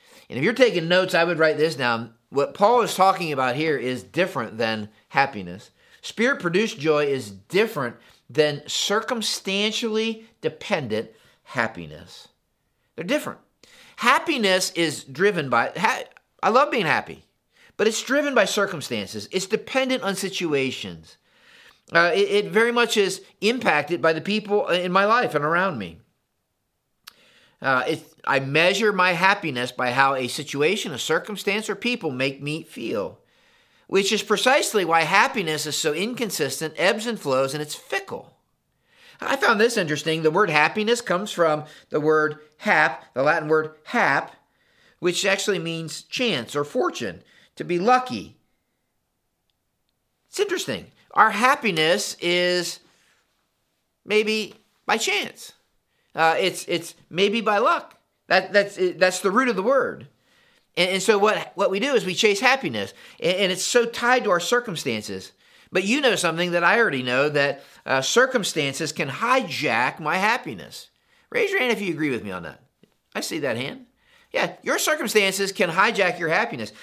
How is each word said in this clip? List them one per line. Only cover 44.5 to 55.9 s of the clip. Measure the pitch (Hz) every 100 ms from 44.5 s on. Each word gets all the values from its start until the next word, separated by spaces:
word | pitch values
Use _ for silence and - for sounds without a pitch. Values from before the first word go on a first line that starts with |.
| _ _ _ _ _
which | 175 175 190
actually | 196 - 185
means | 165 165 165 -
chance | - - 247 151 113 147
or |
fortune, | 143 254 349 - 113 87 - _ _ -
to |
be | 156 175
lucky. | 202 254 247 226 165 - _ _ _ _ _ _ _ _ _ _ _ _ _ _ _ _ _ _ _
It's | -
interesting. | 403 370 - 104 - _ _
Our | - 220
happiness | 202 247 294 233 170 156 196 - -
is | 170 175 180 180 175 - _ _ _ _ _ _ _ _ _ _ _ _ -
maybe | 208 214 214 208 - _ _ -
by | 226
chance. | - 392 285 - - - _ _ _